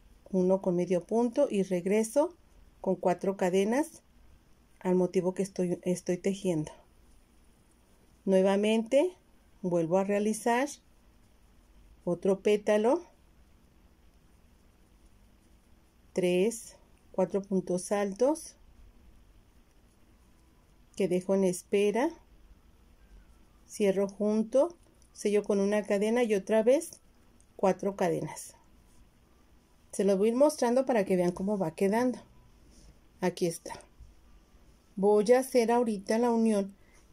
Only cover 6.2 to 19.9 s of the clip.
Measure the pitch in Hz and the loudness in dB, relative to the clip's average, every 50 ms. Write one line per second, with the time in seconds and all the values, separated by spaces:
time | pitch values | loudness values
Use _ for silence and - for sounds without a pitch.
6.2 | - 196 190 196 - 185 170 151 151 - - - _ _ _ _ _ _ - - | -2 -4 -4 -2 -2 -2 -2 -2 -4 -6 -12 -20 _ _ _ _ _ _ -20 -20
7.2 | _ _ _ _ _ - _ _ _ _ _ _ _ _ _ _ _ _ _ _ | _ _ _ _ _ -20 _ _ _ _ _ _ _ _ _ _ _ _ _ _
8.2 | _ 190 190 190 190 196 196 202 208 214 226 226 220 - 262 277 349 359 - - | _ 2 2 4 4 4 2 2 2 0 0 0 0 0 2 2 2 0 -4 -10
9.2 | _ _ _ _ _ _ _ _ - 180 175 170 165 156 180 190 196 196 202 202 | _ _ _ _ _ _ _ _ -6 -2 -2 -2 0 0 0 0 0 0 -2 -2
10.2 | 208 220 214 - - 240 233 247 285 285 - - _ _ _ _ _ _ _ _ | 0 -2 -2 -2 0 0 0 0 0 -2 -6 -14 _ _ _ _ _ _ _ _
11.2 | _ _ _ _ _ _ _ _ - _ _ - - - - - _ 180 175 170 | _ _ _ _ _ _ _ _ -20 _ _ -20 -20 -20 -20 -10 _ -6 -6 -2
12.2 | - 202 190 190 - 214 208 208 208 220 208 214 214 240 294 339 - - _ _ | 0 -2 -2 0 0 0 0 0 0 0 0 2 2 2 0 0 -2 -10 _ _
13.2 | _ _ _ _ - _ - _ _ _ _ _ _ _ _ _ - - _ _ | _ _ _ _ -20 _ -20 _ _ _ _ _ _ _ _ _ -20 -20 _ _
14.2 | _ _ - _ - _ _ _ _ _ _ _ _ _ _ _ - - - _ | _ _ -20 _ -20 _ _ _ _ _ _ _ _ _ _ _ -20 -20 -20 _
15.2 | - _ _ _ _ _ - _ _ _ - - _ _ _ _ _ _ _ 190 | -20 _ _ _ _ _ -20 _ _ _ -20 -20 _ _ _ _ _ _ _ -2
16.2 | 180 180 180 180 190 233 233 - - - - - - _ - _ _ - - - | 0 2 2 2 2 0 -2 -4 -12 -18 -20 -20 -20 _ -20 _ _ -10 -4 -4
17.2 | 185 185 - 196 196 - 196 185 185 - 180 185 - - 214 202 202 196 190 196 | -4 -2 -2 -6 -4 -2 -2 -2 -2 -2 -4 -4 -2 -4 -2 -2 -2 -4 -2 0
18.2 | 247 285 320 320 - - - _ - - - - - - - - - - - - | 0 0 0 -2 -6 -16 -20 _ -20 -20 -20 -20 -20 -20 -20 -20 -20 -20 -20 -20
19.2 | - - - - _ _ _ - _ _ _ _ - _ | -20 -20 -20 -20 _ _ _ -20 _ _ _ _ -20 _